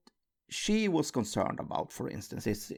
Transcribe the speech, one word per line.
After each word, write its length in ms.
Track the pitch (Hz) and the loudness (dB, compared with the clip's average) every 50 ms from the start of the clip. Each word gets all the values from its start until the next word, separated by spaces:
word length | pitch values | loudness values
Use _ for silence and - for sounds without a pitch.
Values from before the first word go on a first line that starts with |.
| _ - _ _ _ _ _ _ _ _ | _ -20 _ _ _ _ _ _ _ _
she 380 | - - - - 208 220 220 | -6 -2 2 4 4 4 4
was 240 | 202 170 156 151 - | 4 4 4 2 2
concerned 480 | - 131 107 - - 104 - - - - | 0 0 0 2 2 2 2 2 0 -4
about, 340 | - - - - - - - | -6 -2 -2 -2 -2 -4 -6
for 160 | - 123 - | -6 -6 -6
instance, 380 | - - 101 - - 143 - | -6 -8 -8 -8 -8 -2 0
is 260 | 110 104 - - - - | 0 0 0 -2 -10 -10